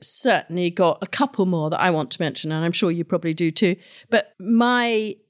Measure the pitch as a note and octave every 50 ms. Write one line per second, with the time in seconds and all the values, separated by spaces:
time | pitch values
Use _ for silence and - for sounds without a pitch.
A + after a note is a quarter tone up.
0 | - - - - - C4 G#3 D3+ - - E3 F3+ F3+ F3 F3 - F#3 E3+ D3+ -
1 | - - - - D4+ C4+ - - F#3+ F#3 F3+ E3 D3+ D#3 E3 - - F#3 E3+ D#3
2 | D3 - - - E3+ D3+ - - - D#3 D#3 D#3 E3 E3+ F3 - A3 F3 E3 E3+
3 | E3 - F#3 E3+ D#3+ E3 D#3 D#3+ F3 D#3+ D#3 - A3 F3+ F3 - - - - -
4 | - _ - A3 - - _ _ F3+ G3+ A#3 A3+ A#3+ B3 B3 B3 A#3+ A#3 A3+ G#3+
5 | G#3+ G#3+ - - _ _